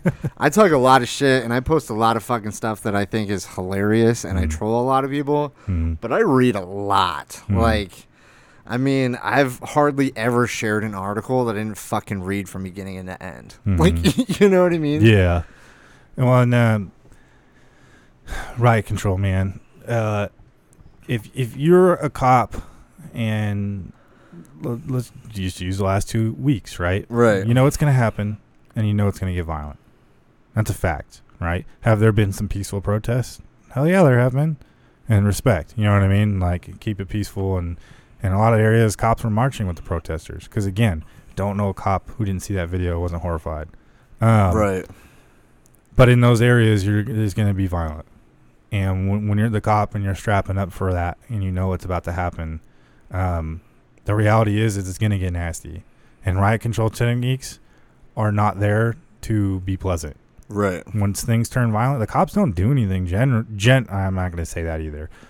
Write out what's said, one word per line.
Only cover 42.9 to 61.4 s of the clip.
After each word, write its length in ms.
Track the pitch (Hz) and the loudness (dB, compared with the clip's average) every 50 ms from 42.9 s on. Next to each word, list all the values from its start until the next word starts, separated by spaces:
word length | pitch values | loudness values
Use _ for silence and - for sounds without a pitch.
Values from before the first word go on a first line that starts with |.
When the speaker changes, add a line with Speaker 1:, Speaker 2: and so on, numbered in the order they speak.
| 85 85 | -2 -2
Speaker 1:
wasn't 220 | 87 87 85 85 | -4 -4 -6 -6
horrified. 460 | 82 90 85 80 - 80 80 76 78 80 - - _ _ _ _ _ _ - - | -6 -6 -6 -6 -6 -8 -10 -10 -10 -14 -16 -20 _ _ _ _ _ _ -6 0
Um, 340 | 113 113 113 107 101 95 104 | 2 4 4 4 4 4 4
Speaker 2:
Right. 300 | 110 107 101 95 92 - - - - - - - - _ _ _ _ _ _ _ _ _ _ _ _ _ _ - | 2 2 2 0 -2 -6 -10 -16 -20 -20 -20 -20 -20 _ _ _ _ _ _ _ _ _ _ _ _ _ _ 4
Speaker 1:
but 140 | - 131 123 | 6 6 8
in 100 | 123 123 | 8 6
those 220 | 120 120 123 110 | 6 6 6 6
areas, 420 | 117 123 123 120 113 110 107 101 92 | 6 4 6 6 6 4 4 2 2
you're, 180 | 101 104 107 | 2 0 0
there's 300 | 104 120 110 107 110 101 | 0 -2 -2 -2 -2 -2
gonna 220 | 90 - 107 101 101 | 0 0 0 0 0
be 120 | 95 98 | 0 -2
violent. 380 | 92 90 87 82 78 76 80 - - _ - _ _ _ _ _ _ _ _ _ _ | -2 -2 -4 -4 -4 -6 -10 -14 -18 _ -20 _ _ _ _ _ _ _ _ _ _
And 380 | - 101 95 95 95 95 95 98 | -4 -2 -2 -2 -2 -2 -2 -2
when, 180 | 98 107 107 104 | -2 -2 -2 0
when 100 | 104 104 | 0 0
you're 100 | 107 117 | 0 0
the 140 | 107 107 | 0 -2
cop 320 | - 110 107 107 104 - - | 0 0 0 0 0 -2 -4
and 100 | 107 101 | -4 -4
you're 100 | 98 95 | -4 -4
strapping 440 | - - - 104 98 95 - 95 98 | -4 -2 0 0 0 0 -2 -4 -4
up 140 | 98 87 | -4 -6
for 200 | - - 98 92 | -6 -4 -2 -2
that 240 | 92 87 85 87 85 - _ - | -2 -2 -2 -4 -6 -8 _ -10
and 120 | 120 104 | -6 -6
you 80 | 95 95 | -4 -4
know 180 | 92 90 95 92 | -2 -2 -2 -2
what's 180 | 92 85 - | -2 -4 -4
about 180 | 92 90 85 - | -4 -6 -4 -4
to 80 | - | -6
happen, 480 | 92 92 87 87 - - 82 80 80 80 - - _ _ _ _ _ _ _ - | -4 -4 -4 -4 -4 -6 -10 -10 -10 -12 -14 -18 _ _ _ _ _ _ _ -10
um, 520 | - 90 92 90 87 82 80 80 80 87 - _ _ _ _ _ _ _ _ | -6 -4 -2 -2 -2 -4 -4 -6 -8 -10 -14 _ _ _ _ _ _ _ _
the 100 | - 101 | -2 0
reality 460 | 107 110 107 107 110 113 107 101 107 | 2 2 4 4 4 2 2 2 0
is, 160 | 110 113 101 | 0 0 -2
is 100 | 98 95 92 | -4 -6 -6
it's 100 | 92 - | -4 -2
gonna 180 | 110 107 101 95 | -2 0 0 0
get 140 | 92 92 | -2 -4
nasty. 520 | 90 87 87 85 85 - - - - - - - _ _ _ _ _ _ - | -4 -4 -6 -6 -8 -10 -12 -14 -16 -16 -18 -20 _ _ _ _ _ _ -4
And 140 | 95 92 95 | -2 0 2
riot 220 | 98 101 113 107 | 2 2 2 0
control 300 | - 117 113 - 113 113 | -2 -4 -2 0 -2 -2
techniques 720 | - - 120 120 120 123 120 123 131 131 - - - - _ _ _ _ _ _ _ _ - - _ | 0 -2 -2 -2 0 -2 -2 -2 -4 -4 -6 -12 -18 -18 _ _ _ _ _ _ _ _ -20 -12 _
are 160 | - 110 107 | -4 -2 0
not 300 | 104 104 104 104 - 95 | 0 2 0 0 0 0
there 360 | 104 104 104 107 113 117 113 - - _ _ _ | 0 0 2 2 0 0 -2 -6 -14 _ _ _
to 380 | - - 113 107 101 98 95 95 | -6 -2 0 0 0 0 -2 -4
be 160 | 92 95 95 87 | -4 -6 -6 -4
pleasant. 380 | 95 95 90 80 78 76 - - _ _ _ - - - | -2 -4 -4 -4 -6 -10 -14 -16 _ _ _ -20 -18 -8
Speaker 2:
Right. 320 | 107 101 101 98 90 82 - - - | -4 -2 0 0 -2 -4 -8 -6 -4
Speaker 1:
Once 280 | 110 101 101 98 - - | -2 -2 -2 -2 -4 -2
things 240 | - 117 113 | 0 0 0